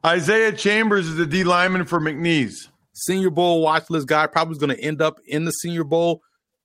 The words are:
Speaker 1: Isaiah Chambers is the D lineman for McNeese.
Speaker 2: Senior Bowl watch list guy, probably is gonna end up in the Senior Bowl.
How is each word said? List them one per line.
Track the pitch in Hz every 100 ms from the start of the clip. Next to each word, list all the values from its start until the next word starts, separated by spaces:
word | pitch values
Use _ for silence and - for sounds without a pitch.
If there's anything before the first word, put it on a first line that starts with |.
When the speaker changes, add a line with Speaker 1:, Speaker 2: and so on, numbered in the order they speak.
Speaker 1:
Isaiah | 165 180 156 220 226
Chambers | - 196 214 220 202 165
is |
the | 160
D | 160 180
lineman | 180 175 185 185
for | 160 170
McNeese. | 156 139 170 160 110 - - _ _
Speaker 2:
Senior | - - 190 185
Bowl | 160 175 165
watch | 156 160 -
list | 160 135
guy, | 151 156
probably | 165 165
is | 151
gonna | 147
end | 127 147 151
up | 156 156
in | - 151
the | 165
Senior | - 175 170
Bowl. | 151 165 170 165 _ _ _ _